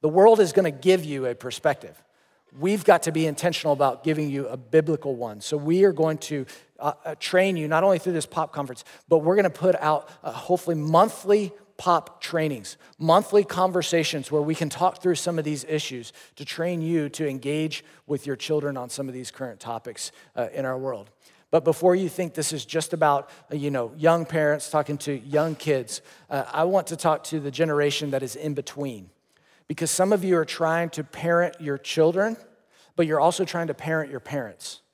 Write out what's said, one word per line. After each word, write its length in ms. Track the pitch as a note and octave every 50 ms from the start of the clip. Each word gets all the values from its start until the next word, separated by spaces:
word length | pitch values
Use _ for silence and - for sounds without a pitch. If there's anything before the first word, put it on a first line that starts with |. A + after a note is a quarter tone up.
| -
The 60 | D#3
world 280 | D#3 F3+ G3 A3 A3+ A3
is 140 | G#3 E3+ C#3+
gonna 180 | G3 F#3+ E3
give 320 | D3 C3 - F#3 F#3 F3+ D#3+
you 220 | D#3 C#3+ C3+ C3
a 100 | B2+ A#2+
perspective. 640 | - - B2+ B2 - - D#3 C#3 - - - - _ _ _ _ _ _ _ _ _ _ _ _
We've 280 | C3+ C#3+ F#3 G#3 G#3+ D#3
got 200 | - F#3+ E3+ -
to 60 | E3
be 160 | D#3 D#3+ D#3+
intentional 460 | D#3+ D3 - - F3 D#3+ - - D#3 D3
about 320 | C3+ C#3+ C3+ B2+ B2+ -
giving 240 | D#3+ D#3 D3+ D#3 D3
you 200 | C#3 C#3 C#3 A#2+
a 100 | A#2+ C3
biblical 580 | B2 A2+ - D#3+ D#3 D#3 D#3+ D3 - C#3+ C3+
one. 240 | A#2+ A#2+ A2+ G#2+ G#2
So 160 | - - D#3
we 280 | D3 C#3+ D3+ E3 F#3 G3
are 80 | G3 E3+
going 260 | D3+ D#3+ D#3+ D#3 D#3
to, 260 | - - D#3 C#3+ C3 - - - - _ _ _
uh, 140 | - D3 D3 - -
uh, 120 | E3 D#3+ _
train 380 | - - - F#3 F#3+ G3 F#3
you 100 | E3+ D3+
not 180 | D3+ D#3+ D#3+ F3
only 140 | G3 F#3+ E3+
through 140 | - F#3 F3
this 140 | D#3+ D3
pop 260 | - - E3 D#3+ - -
conference, 320 | D3 C#3+ C3 B2 - - - - - _ _
but 120 | E3+ D#3+
we're 140 | D3+ E3 F#3
gonna 140 | G#3 G3+ F3+
put 280 | - - D#3+ F#3 F3
out, 340 | - - D3+ D3+ C#3+ - - - - -
uh, 80 | D#3
hopefully 460 | A#2+ - - - F3+ F3 - - E3+
monthly 760 | D#3 D3+ D#3 D#3+ E3 G3 A3+ A3 - - F#3+ G3+ G#3+ G#3 F#3 - - - _ _
pop 440 | - - F3+ F3 E3 - - - _
trainings, 560 | - - - E3+ D#3 D#3 C#3 A#2 G2+ - - _ _ - _ _
monthly 420 | D#3 D#3+ D#3+ F#3+ G#3 - - G#3 G3+
conversations 880 | - - F3 F#3 F#3 F3+ F#3 D#3 - - E3+ D#3 - - D3+ C3 -
where 100 | D3 D3+
we 140 | D3 D#3 D#3+
can 140 | D#3 E3+ D3
talk 340 | - - F3 F#3 - - -
through 140 | F#3 F3
some 240 | D3 - F3 E3+ D#3+
of 40 | D#3
these 200 | D3+ D3+ C#3 -
issues 480 | - D#3 D3+ - - C3 B2 A#2 - - - - - _
to 80 | - D3
train 360 | - - - E3 F3 F3+ E3+
you 280 | D#3+ D#3+ E3+ E3 D3+ C#3+
to 200 | C#3+ - D#3+ C#3+
engage 560 | C3+ C3+ B2+ C#3 D3 D3+ D#3 D#3 D3+ - - - - _ _
with 220 | - D3 C3+ - C#3
your 80 | C3+
children 400 | B2 - - D#3 D3+ C#3+ C#3+ C#3
on 120 | C3 B2 B2+
some 200 | - - C#3 C3
of 60 | B2+
these 180 | B2+ B2+ A#2 -
current 260 | - C3+ B2 A2 F#2
topics, 540 | - A#2 A#2 A2+ _ A#2+ A2 - - - _ - - _ _
uh, 100 | - A#2+ G#2+ -
in 100 | - C3+
our 140 | C3 C3 C3
world. 320 | C3 C3+ B2+ G#2 G2+ - _ _ _ _ _ _ _ _
But 140 | - E3 D#3+
before 320 | E3 D#3 - D#3+ F#3 F3+
you 120 | F#3 G3 E3+
think 260 | - - F#3 E3 -
this 180 | - D3+ - D#3+
is 120 | D3 A#2+
just 280 | _ - D#3+ D#3 - -
about, 360 | E3 D#3+ D3+ C#3+ C#3 C3+ - - - _ _
uh, 60 | D3
you 160 | D#3 C#3+ D3 C#3
know, 180 | C3 A#2+ A2+ C3
young 280 | D#3 D3+ E3 E3 E3+ E3
parents 460 | E3 - D#3+ D3+ D3 D3 D3+ - -
talking 280 | - D3+ D3 - D3+ C#3+
to 200 | - D3 C#3+ C3
young 380 | A2 C#3 C#3+ D3 D3+ E3 D#3
kids, 440 | - - D#3 D3 C3 B2 A2+ - - _ - - _ _ _
uh, 140 | C#3+ C#3 C3 - -
I 100 | C#3+ E3
want 240 | F3 F#3+ G3 F#3 -
to 80 | E3
talk 280 | D#3+ - E3+ D#3 D3 -
to 160 | - D#3 D#3
the 100 | C#3 C#3+
generation 640 | C3 B2 E3 D#3+ D3+ D3 D3 D3 C#3 - D3+ C#3+ C3+
that 100 | C3+ C3+
is 140 | B2+ -
in 180 | C#3+ D3+ D3+ D3
between. 560 | C#3 C3+ - - D3 C#3+ C#3 A#2+ G#2 F#2+ F2 _ _ _ _ _ _ _ _ _ _ _
Because 240 | _ D3+ - E3 D#3
some 220 | - - F#3 F#3+ G#3+
of 100 | G3+ F3+
you 140 | F#3+ F3+
are 80 | E3+ D#3
trying 460 | D3+ - - E3+ D#3+ D#3+ E3+ E3+ E3
to 120 | - D#3 D3+
parent 580 | - - - D#3+ E3+ E3+ E3+ F3 F3 F3 -
your 180 | D#3+ D3 C#3+ C#3
children, 580 | - - - D#3+ D#3 E3 E3+ F#3 G3+ A3+ A3+ - - - _ _ _ _ _ _ _ _ _
but 140 | - F3 D#3
you're 120 | D#3 D3+
also 240 | C#3+ E3+ F3 - G3
trying 220 | - - F3 E3+
to 80 | D#3 C#3+
parent 380 | - - D3+ D#3+ D#3+ D#3 C#3 C#3
your 80 | B2+
parents. 600 | - - - C#3+ B2 G#2+ F2+ _ - - - - _ _